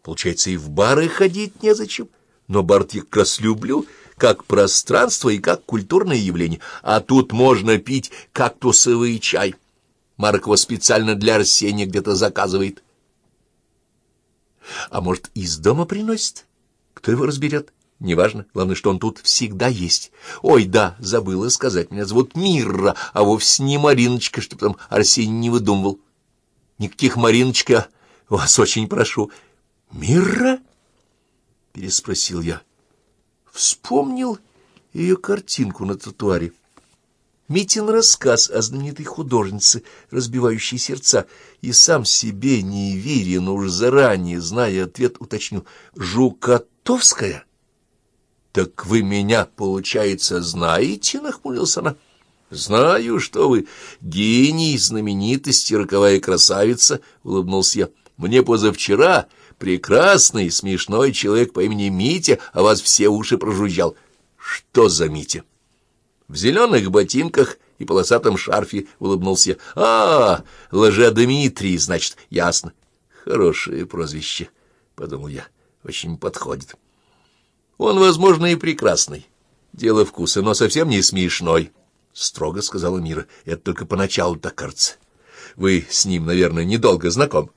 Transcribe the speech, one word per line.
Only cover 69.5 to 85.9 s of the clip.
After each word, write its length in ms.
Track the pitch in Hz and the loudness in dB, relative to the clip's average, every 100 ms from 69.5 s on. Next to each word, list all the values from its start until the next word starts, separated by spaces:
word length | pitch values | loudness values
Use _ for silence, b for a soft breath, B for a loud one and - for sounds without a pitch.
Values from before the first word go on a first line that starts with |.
я. 60 | - B - | -2 B -2
«А, 680 | 110 226 185 156 110 82 b b b | 2 4 4 4 4 0 b b b
Лжедмитрий, 1080 | 92 110 101 120 110 123 139 139 - 98 87 | 4 4 6 4 4 2 2 0 -2 -2 -2
значит, 400 | 78 85 - - b | -2 -2 -4 -10 b
ясно». 440 | - 87 85 85 _ _ _ _ b | -2 0 -2 -6 _ _ _ _ b
«Хорошее 640 | - - 87 76 - - 87 | -6 0 0 0 -6 -8 -10
прозвище», — 640 | 87 80 76 78 - 85 _ _ _ _ - | -10 -10 -10 -10 -10 -12 _ _ _ _ -16
подумал 340 | - 69 73 | -12 -12 -12
я, — 180 | 69 - _ _ _ - | -16 -18 _ _ _ -14
«очень 320 | - 82 82 | -12 -10 -8
подходит». 580 | - - 65 69 67 - _ _ _ _ _ _ _ _ _ _ | -10 -10 -10 -10 -12 -20 _ _ _ _ _ _ _ _ _ _
«Он, 220 | 214 196 | 0 4
возможно, 480 | 190 160 190 165 175 | 4 6 4 6 2
и 80 | 165 | 0
прекрасный. 720 | 160 151 107 82 - 73 - _ _ _ _ | -2 0 0 2 -2 -6 -18 _ _ _ _
Дело 340 | - 110 110 101 | -4 2 4 2
вкуса, 360 | - 82 101 | 0 -4 0
но 120 | 101 | 0
совсем 360 | 101 110 151 160 | 2 0 2 0
не 120 | 104 | 2
смешной», — 720 | 92 95 90 - 85 82 80 _ _ _ _ | 2 0 -2 -2 0 0 0 _ _ _ _
строго 480 | - - - 78 92 | -10 -10 -6 -6 -6
сказала 360 | - 101 87 92 | -8 -4 -4 -4
Мира. 300 | 80 78 - b - | -6 -8 -12 b -10
«Это 160 | 82 | -8
только 240 | - 85 87 | -6 -8 -6
поначалу 500 | 95 95 - 90 82 | -4 -2 -2 -2 -4
так 200 | 85 - | -10 -10
кажется. 400 | - - - - _ B B B B - | -14 -6 -6 -6 _ B B B B -2
Вы 300 | 95 90 | 0 0
с 160 | - | 0